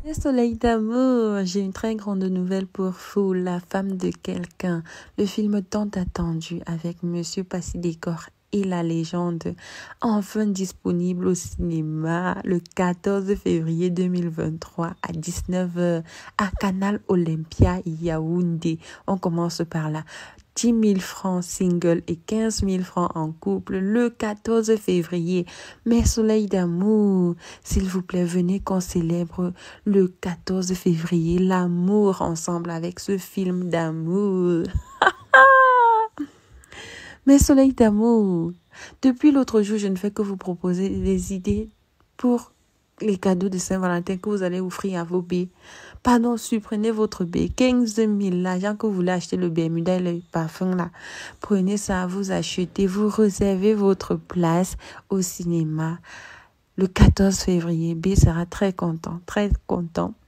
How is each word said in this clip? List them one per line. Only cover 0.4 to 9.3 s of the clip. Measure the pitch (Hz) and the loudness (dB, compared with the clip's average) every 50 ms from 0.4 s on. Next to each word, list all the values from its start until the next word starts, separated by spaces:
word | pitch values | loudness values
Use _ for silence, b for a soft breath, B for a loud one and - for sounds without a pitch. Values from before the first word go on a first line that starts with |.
| 240 240 226 | 2 2 0
d'amour, | 226 - 240 233 226 214 220 233 247 262 262 254 240 226 214 208 202 190 | 0 0 2 2 2 0 -2 0 2 2 2 4 2 2 0 0 -2 -2
j'ai | 185 175 202 | -2 -2 -2
une | 196 190 190 | -4 -4 -6
très | - - 226 220 | -6 -6 -4 -4
grande | 220 202 208 202 190 190 | -4 -6 -4 -4 -2 -2
nouvelle | 190 185 185 180 180 190 190 190 | -2 -2 -2 -2 -2 -2 -4 -4
pour | 185 _ - 190 185 180 - - - - | -6 _ -4 -4 -4 -4 -8 -14 -6 -2
vous, | 202 202 190 185 | 0 0 2 0
La | 180 180 185 180 175 | 0 -2 -2 -4 -6
femme | 180 _ - 196 190 196 190 185 | -8 _ -6 -4 -4 -4 -6 -4
de | 185 175 | -4 -4
quelqu'un, | 170 - _ - 185 185 175 - - _ - 185 175 165 165 B B B B B B - | -6 -6 _ -8 -8 -6 -8 -10 -10 _ -4 -4 -4 -4 -6 B B B B B B -4
le | 208 | -4
film | 196 - - 214 208 208 208 | -2 -2 -2 -2 0 0 -2
tant | 190 _ - 214 214 208 - | -4 _ -4 -4 -4 -4 -4
attendu | 196 180 - - - 170 170 165 160 160 - 170 170 - | -4 -6 -4 -4 -4 -4 -2 -2 -4 -6 -6 -10 -10 -6
avec | - 170 165 165 170 170 170 - | -6 -8 -6 -6 -8 -8 -6 -6
Monsieur | 175 170 175 170 165 - 196 190 | -4 -4 -4 -6 -6 -6 -8 -8
Passidécor | 185 - 185 165 - - 175 175 175 160 165 - 175 170 160 - - _ _ _ _ - | _ -6 -8 -8 -8 -10 -4 -4 -4 -6 -4 -6 -6 -6 -6 -8 -18 _ _ _ _ -2
et | 208 196 | -2 0
la | 190 185 175 170 | 0 -2 -2 -2
légende, | 165 165 165 165 160 - 175 175 175 | 0 0 -2 -2 -2 -2 -2 -2 -2